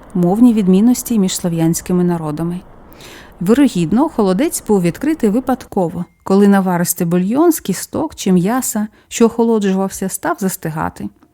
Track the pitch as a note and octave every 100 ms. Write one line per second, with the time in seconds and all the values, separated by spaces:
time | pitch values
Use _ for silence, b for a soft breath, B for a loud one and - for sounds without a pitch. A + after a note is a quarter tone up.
0 | - F#3 F3 G3+ B3 A3 F#3 F#3 A3+ B3
1 | - A3+ F#3+ - F3+ E3 E3 E3+ - F3+
2 | F3 E3+ D#3 D3+ E3+ F3+ - - - B
3 | B B B B F3 A#3+ C#4 F3+ E3 G#3+
4 | D#4 - G3+ F#3 D#4+ - - G#3 F3 D#3+
5 | D4+ D#4+ G#3+ G#3 C4 B3+ - - E3+ F3
6 | F3 _ - G3 G3+ G3 F#3+ F3 F3 -
7 | F3 F3+ F#3 B3+ F4 D#4 - F3+ - -
8 | D#4 - - F#3 F3 B3+ B3+ G#3+ G#3+ b
9 | b - A3+ A3+ A#3 A3+ G3+ F#3+ F#3+ -
10 | F#3+ - D4+ E4+ F#3+ - E3 D#3 - -
11 | G3+ - _